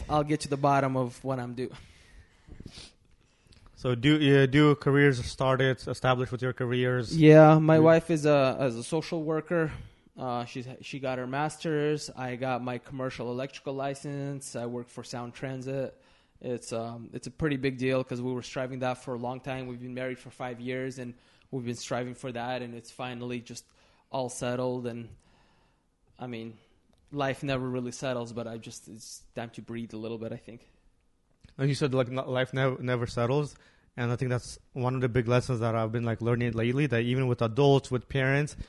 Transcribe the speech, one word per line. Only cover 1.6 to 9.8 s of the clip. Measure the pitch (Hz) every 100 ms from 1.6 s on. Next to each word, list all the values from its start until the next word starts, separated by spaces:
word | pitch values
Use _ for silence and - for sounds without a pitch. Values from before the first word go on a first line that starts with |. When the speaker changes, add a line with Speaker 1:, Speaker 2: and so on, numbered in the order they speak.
| 127 - - - - - - _ - - - - - _ _ _ _ _ _ - - -
Speaker 2:
So | 127 120
do, | 143 151 143 139
uh, | 131
do | 139 151 139
careers | 143 139 143 123 -
started, | - 135 131 135 127 -
established | 123 127 123 127
with | 123
your | 127
careers? | 117 123 127 123 127 110
Speaker 1:
Yeah, | 160 156 156 156 156
my | 156
Speaker 2:
Yeah. | 160
Speaker 1:
wife | 160 165 -
is | 160
a, | 147 143 131 117
is | 135 113
a |
social | 120 160 - 170
worker. | 156 156 151 175 156 135